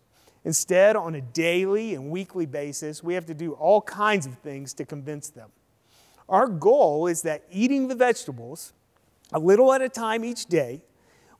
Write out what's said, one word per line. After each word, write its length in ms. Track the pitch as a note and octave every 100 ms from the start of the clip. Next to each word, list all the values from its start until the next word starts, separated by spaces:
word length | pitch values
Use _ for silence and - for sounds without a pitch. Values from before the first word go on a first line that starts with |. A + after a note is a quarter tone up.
| _ _ _ _
Instead, 520 | - D#3+ - F#3 G3+ G#3+
on 180 | E3
a 60 | D#3
daily 720 | B2 D#3+ E3 F3 F#3+ G3+ A3+
and 160 | D#3 C#3
weekly 360 | F3 F#3+ F#3 D#3
basis, 580 | D3 D3 C3+ D3+ D3+
we 100 | E3
have 120 | F3+ E3
to 80 |
do 180 | D3+ E3+
all 280 | C#3+ D#3 G#3
kinds 460 | G3+ G3+ G#3 G#3 C3+
of 100 | B2
things 360 | D3 C#3 C#3
to 100 | -
convince 440 | C3 D3 C3+ D3 C#3+
them. 220 | C#3 A2 _ _ _ _ _ _ _ -
Our 200 | F#3+ B3+
goal 580 | F3 F3 C#4+ F#3+ D3 F3
is 160 | E3
that 220 | D#3+ D3+ _
eating 340 | F#3 B3 C#4 C4
the 80 |
vegetables, 800 | B3 B3 A#3 - B2 A#2 D#3 - _ _ _ _ _ _
a 60 | D#3
little 340 | E3 G#3 C4
at 100 | C4
a 60 | C4
time 360 | A#3 A3+ A3+
each 220 | A3+ A#3 -
day, 360 | E3+ B2 C#3 _ _ _ _ _ _